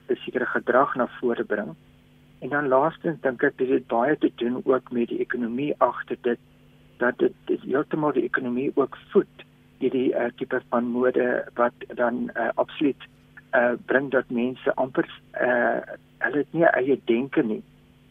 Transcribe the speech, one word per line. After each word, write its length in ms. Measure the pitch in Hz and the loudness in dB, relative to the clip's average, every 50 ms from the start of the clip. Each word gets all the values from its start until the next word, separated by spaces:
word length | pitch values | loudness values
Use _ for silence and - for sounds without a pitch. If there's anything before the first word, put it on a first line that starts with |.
| _ - | _ -4
'n 60 | 123 | -4
sekere 300 | - - - - 127 - | -4 -4 -6 -4 -4 -4
gedrag 500 | - - 117 - - 117 127 180 - - | -2 -4 -4 0 2 4 4 4 2 2
na 120 | 131 120 - - - | -2 -4 -4 -4 -4
vore 240 | - 120 113 - 113 | -2 -2 -2 -2 -2
bring. 320 | - 107 104 104 156 160 - _ _ - - _ _ _ - _ _ - - | -2 -2 -4 -4 -6 -10 -16 _ _ -20 -20 _ _ _ -20 _ _ -18 -12
En 100 | - 127 | -10 -6
dan 180 | 147 143 147 | -4 -2 0
laastens 540 | 131 131 135 147 165 - - - 170 151 - | 4 4 4 4 2 0 -2 -4 -4 -4 -2
dink 220 | - 135 123 - - | -2 -2 0 2 0
ek 140 | 165 - | 0 0
dit 120 | - 131 127 | 0 0 0
het 180 | 135 135 131 | 0 0 0
baie 300 | - 123 117 120 147 151 | 0 0 2 2 2 2
te 140 | - 160 139 - | 2 0 0 0
doen 260 | - 117 120 127 135 - | 0 -4 -2 -2 -2 0
ook 260 | 147 131 127 - - | 2 0 0 0 -2
met 160 | 127 120 117 | -4 -2 -2
die 120 | - - - | -2 -2 -4
ekonomie 540 | - - - 120 120 110 120 127 147 147 - | -4 -4 -4 -4 -4 -4 -4 -4 -2 -2 0
agter 400 | - - 101 - - - - 123 - | 2 2 2 2 -2 -8 -8 -8 -4
dit, 180 | - 120 120 - _ - - _ - - - - _ - _ | -2 -2 -2 -2 _ -16 -20 _ -20 -20 -20 -20 _ -14 _
dat 200 | - 123 123 123 | -2 0 0 0
dit, 160 | - 139 - - - - | 2 0 0 -2 -2 -6
dit 160 | - - - | -4 -4 -4
heeltemal 500 | - - - 143 151 - - 156 151 147 | -4 -2 -2 -2 -2 -2 -2 -2 0 0
die 120 | 131 131 - | 0 0 -2
ekonomie 480 | 139 - - 127 120 120 123 135 160 - | -2 -4 -6 -6 -4 -4 -2 -2 -2 0
ook 220 | 143 135 - - - - - | 0 0 0 -2 -12 -8 0
voed, 340 | - 202 - - _ - - _ _ _ _ _ _ - | 2 2 2 0 _ -20 -20 _ _ _ _ _ _ -4
hierdie, 340 | 131 127 - 127 - - - | -2 0 0 0 0 0 0
eh, 180 | - 120 120 - | 0 -2 -4 -4
tipe 260 | - 131 - 131 123 - - | -6 -6 -4 -4 -4 -4 0
van 140 | 123 117 120 | 0 0 0
mode 600 | 120 117 123 127 127 127 135 127 123 123 - - - - | 0 0 0 2 2 2 2 2 2 0 -2 -4 -4 0
wat 200 | - 120 120 - - - - 117 | 0 0 0 0 -4 -16 -10 -4
dan, 340 | 123 123 120 120 123 120 120 - | -2 0 0 0 -2 -6 -6 -4
eh, 160 | 117 113 113 - | -4 -4 -2 0
absoluut, 480 | - 127 - - - 156 139 123 - - - _ _ _ - - - - - | -2 -2 -4 -2 -2 0 0 0 -2 -8 -20 _ _ _ -20 -20 -20 -8 0
eh, 220 | - 123 120 123 120 - - | 2 2 4 2 2 -2 -2
bring 260 | - 120 135 143 127 | 2 2 2 2 2
dat 180 | 131 131 123 - | 0 0 0 0
mense 460 | 127 117 120 127 123 - - 139 - | -2 -2 -2 -2 -2 -2 -2 -2 0
amper, 440 | - 131 131 135 170 - - - - _ _ | 0 -2 -2 0 -2 -2 -2 -4 -20 _ _
eh, 460 | - - 127 123 123 120 117 117 120 123 - - - - _ _ _ | -6 -2 0 2 2 2 2 2 0 -2 -4 -8 -12 -18 _ _ _
hulle 200 | - 131 135 - | -6 -4 -2 -2
het 160 | 147 135 - - | -2 -4 -2 0
nie 100 | 160 170 | 4 4
eie 360 | - - - 127 143 131 - - | 4 4 4 2 2 2 0 2
denke 380 | - 117 117 135 139 - 160 131 | 0 0 0 0 0 0 0 0
nie 200 | 110 107 - - - - - - - - _ _ _ | 0 -2 -6 -8 -14 -20 -20 -20 -20 -20 _ _ _